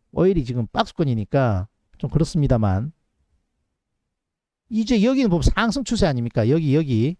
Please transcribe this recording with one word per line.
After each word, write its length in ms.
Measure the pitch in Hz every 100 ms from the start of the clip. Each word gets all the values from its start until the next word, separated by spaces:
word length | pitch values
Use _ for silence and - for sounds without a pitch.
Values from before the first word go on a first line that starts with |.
| _
오일이 320 | - 180 185
지금 220 | 123 123 110
박스권이니까 960 | - - - 147 113 101 139 123 95 101 _ _ -
좀 100 | 135
그렇습니다만 840 | 147 165 160 135 123 104 95 143 - _ _ _ _ _ _ _ _ _ _ _ _ _ _ _ _ -
이제 340 | 220 214 233
여기는 260 | 226 269 240
보면 140 | 170
상승 400 | - - 233 277
추세 240 | 240 220 175
아닙니까? 420 | 123 117 - 110
여기, 280 | 160 151 147
여기. 400 | 147 113 131